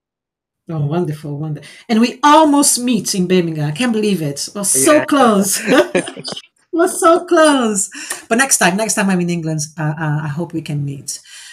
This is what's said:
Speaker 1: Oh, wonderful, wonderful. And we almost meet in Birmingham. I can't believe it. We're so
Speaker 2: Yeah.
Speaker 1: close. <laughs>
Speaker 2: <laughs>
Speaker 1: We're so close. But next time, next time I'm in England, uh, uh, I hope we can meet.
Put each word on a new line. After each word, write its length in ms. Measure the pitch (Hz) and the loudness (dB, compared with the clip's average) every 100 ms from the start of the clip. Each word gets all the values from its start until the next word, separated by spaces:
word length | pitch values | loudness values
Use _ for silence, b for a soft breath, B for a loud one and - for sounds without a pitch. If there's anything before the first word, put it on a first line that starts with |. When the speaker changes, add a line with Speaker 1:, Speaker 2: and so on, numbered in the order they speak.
| _ _ _ _ _ _ - | _ _ _ _ _ _ -10
Speaker 1:
Oh, 140 | 160 143 | -4 -2
wonderful, 500 | 170 160 151 147 143 | -2 -2 -6 -8 -8
wonderful. 280 | 156 147 - B B | -8 -8 -12 B B
And 100 | 220 | 2
we 200 | 247 - | 2 2
almost 560 | 294 302 311 285 285 240 | 6 6 6 4 2 0
meet 380 | 247 214 - 196 | 0 -2 -2 -2
in 120 | 180 | 2
Birmingham. 380 | 185 165 156 147 | 2 0 -2 -4
I 40 | |
can't 200 | 151 247 | -2 -2
believe 300 | 214 214 175 | 0 0 0
it. 260 | 147 143 - | -4 -6 -10
We're 100 | 208 | -6
so 300 | 196 262 302 302 | -2 2 4 4
Speaker 2:
Yeah. 80 | - | 2
Speaker 1:
close. 540 | 285 240 196 196 - 220 277 359 180 | 4 4 4 0 -2 0 0 0 -4
<laughs> 340 | - - - - | -4 -10 -14 -16
Speaker 2:
<laughs> 340 | - _ _ | -18 _ _
Speaker 1:
We're 160 | 330 349 | 0 0
so 380 | - 339 339 - | 2 2 2 2
close. 640 | 339 311 269 226 196 - 285 B B B | 2 4 2 0 -2 -6 -10 B B B
But 80 | 233 | -2
next 220 | 269 - | 0 2
time, 180 | 180 190 | 2 0
next 160 | 220 | -2
time 160 | - 196 | 0 0
I'm 100 | 180 | 0
in 120 | 175 | 0
England, 300 | 170 160 156 151 - | -2 -4 -4 -6 -6
uh, 160 | 151 156 | -4 -4
uh, 200 | 156 147 151 | -2 -2 -4
I 20 | |
hope 260 | 143 165 | -6 -6
we 80 | 160 | -8
can 240 | 156 147 139 | -6 -6 -6
meet. 360 | 139 - - B B B | -8 -12 -14 B B B